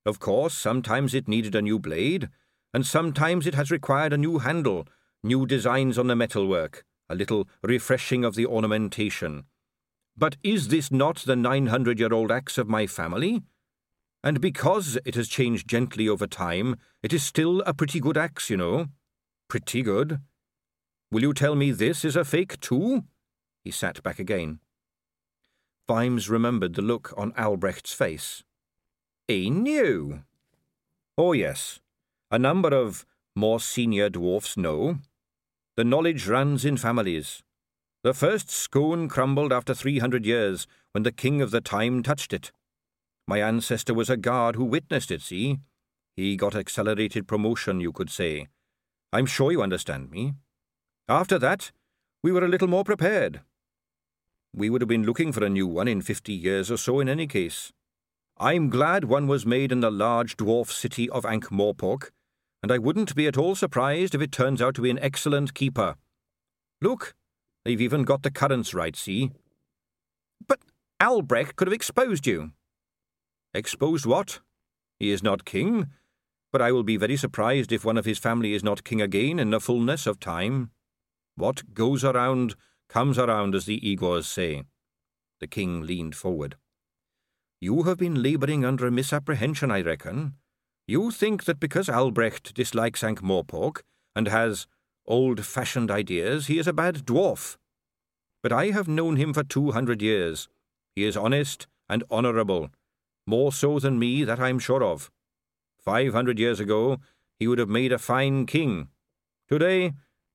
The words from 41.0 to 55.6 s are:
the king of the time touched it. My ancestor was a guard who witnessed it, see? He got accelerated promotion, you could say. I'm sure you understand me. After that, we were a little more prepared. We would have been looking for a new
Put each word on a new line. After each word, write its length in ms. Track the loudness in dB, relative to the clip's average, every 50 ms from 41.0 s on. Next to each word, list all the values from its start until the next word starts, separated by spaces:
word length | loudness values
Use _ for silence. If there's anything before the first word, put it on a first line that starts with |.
the 100 | 0 0
king 300 | 0 0 0 0 2 2
of 80 | 0 0
the 100 | 0 -2
time 420 | -2 -2 -2 0 0 0 0 0
touched 300 | 0 0 -2 -2 -4 -6
it. 200 | -6 -8 -8 -10 -20 _ _ _ _ _ _ _ _ _ _ _ _ _ _ -2
My 120 | 0 0
ancestor 540 | 2 2 0 0 0 -2 -4 -2 -2 -2 0
was 160 | 0 0 0
a 60 | 0
guard 400 | 0 0 0 2 2 2 2 0
who 80 | 0 -2
witnessed 460 | 0 -2 -2 -2 -2 -4 -4 -2 -4
it, 120 | -6 -8
see? 380 | -8 -8 -6 -4 -2 -2 -2 -4 -6 _ _ _ _ _ _ _ _ _ _
He 200 | -4 -4 -2 -2
got 200 | 0 -2 -2 -2
accelerated 720 | -4 -6 -4 -4 -2 -2 0 0 0 -2 -2 -2 -4 -4 -2
promotion, 520 | -2 0 0 0 0 -2 -2 -2 -2 -2
you 120 | -2 -4
could 180 | -4 -6 -8 -6
say. 380 | -4 -4 -4 -4 -4 -6 -8 -12 _ _ _ _ _ _ _ _ _ _ _ _
I'm 140 | -2 0 0
sure 260 | 0 0 2 2 2
you 100 | 2 2
understand 480 | 0 0 -2 -4 -4 -6 -8 -8 -10 -10
me. 240 | -8 -6 -6 -6 -6 -8 _ _ _ _ _ _ _ _ _ _ _ _ _ 0
After 300 | 0 0 2 2 2 2
that, 320 | 2 2 0 -2 -6 -12 -20 _ _ _ _ _ _ _ _ _
we 100 | 0 2
were 120 | 2 2 2
a 40 | 2
little 180 | 2 2 2
more 160 | 2 2 2
prepared. 600 | 2 0 0 2 2 2 2 2 0 0 -2 -8 -16 _ _ _ _ _ _ _ _ _ _ _ _ _ _ _ _ _ _ _ _ _
We 160 | -6 -2 0 0
would 120 | 2 2
have 80 | 2 2
been 160 | 2 2 2
looking 280 | 2 0 0 0 0
for 120 | 0 0 0
a 40 | 2
new 180 | 2 2